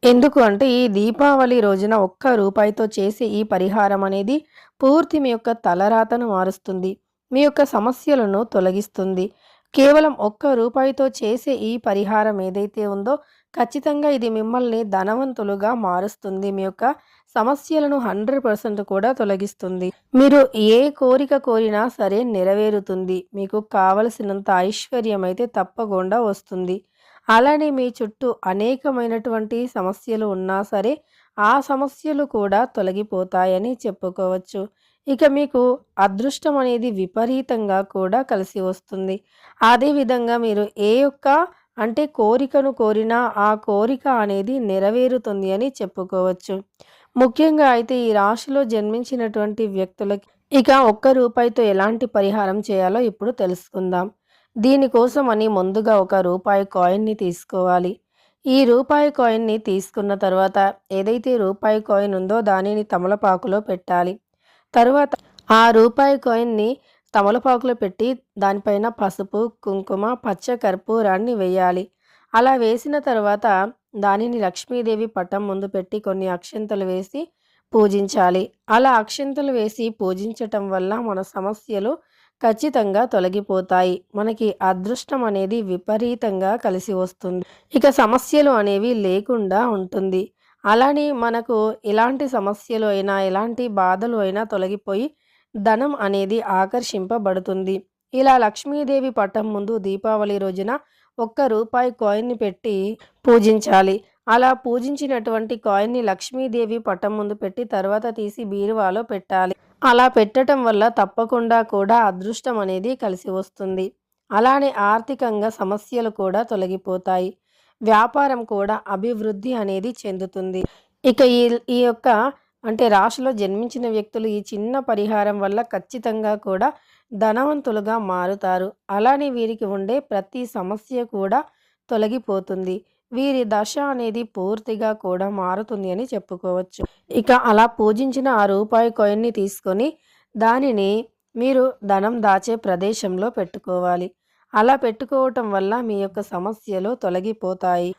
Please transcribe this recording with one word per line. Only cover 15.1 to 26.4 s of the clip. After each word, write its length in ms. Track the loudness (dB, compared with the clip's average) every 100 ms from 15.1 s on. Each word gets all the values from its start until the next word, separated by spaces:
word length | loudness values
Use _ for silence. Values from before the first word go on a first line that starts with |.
| -2 -4 -4 -6 -2 -2 0
మారుస్తుంది. 720 | -2 -2 -4 -8 -8 -6 -4
మీ 120 | -4
యొక్క 220 | -6 -2 -2 -2 _ _ _ -2
సమస్యలను 600 | 0 -2 -2 -2 0 0
హండ్రెడ్ 440 | -2 -4 -2 -2
పర్సెంట్ 380 | 0 -2 -4 -6
కూడా 280 | -4 0 0
తొలగిస్తుంది. 760 | 0 -2 -2 -6 -8 -8 -4 -6 -8 _
మీరు 260 | 4 8 8 6 4
ఏ 140 | 6 6 4
కోరిక 440 | 2 4 4 4 0
కోరినా 460 | 2 2 2 0 -2
సరే 300 | -2 0 0
నెరవేరుతుంది. 960 | 0 0 2 2 2 0 -2 -6 -4 -4 -6
మీకు 240 | -10 -6 -6 -2
కావలసినంత 760 | 2 2 2 0 -4 -6 -4 0 0
ఐశ్వర్యం 640 | 0 -4 -6 -4 -2 -2
అయితే 220 | -4 -4 -4
తప్పకుండా 720 | -4 -6 -6 -4 -2 0 0
వస్తుంది. 560 | 0 -4